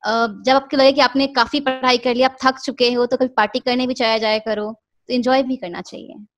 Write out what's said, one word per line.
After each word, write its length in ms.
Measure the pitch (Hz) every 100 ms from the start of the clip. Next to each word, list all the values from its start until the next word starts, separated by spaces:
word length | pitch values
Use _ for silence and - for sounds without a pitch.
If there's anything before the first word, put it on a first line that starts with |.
| 208
अ, 220 | 226 233 196 -
जब 80 | 262
आपको 220 | 277 285
लगे 140 | 269
कि 100 | 277
आपने 260 | 254 269 269
काफी 320 | 277 233 294
पढ़ाई 380 | 285 262 254 247
कर 180 | 254 240
लिया, 120 | 262
आप 100 | 262 262
थक 140 | 262
चुके 320 | - 233 240
हो, 140 | 247 240
तो 120 | 262
कभी 100 | 254
पार्टी 320 | - 214 254
करने 280 | - 247 254
भी 60 |
चला 240 | 254 233 226
जाया 220 | 220 214
करो, 360 | 220 214 208 226 _ _ _
तो 60 |
enjoy 300 | 247 240 262
भी 120 | 262 254
करना 260 | 180 175
चाहिए। 440 | 180 - - - 208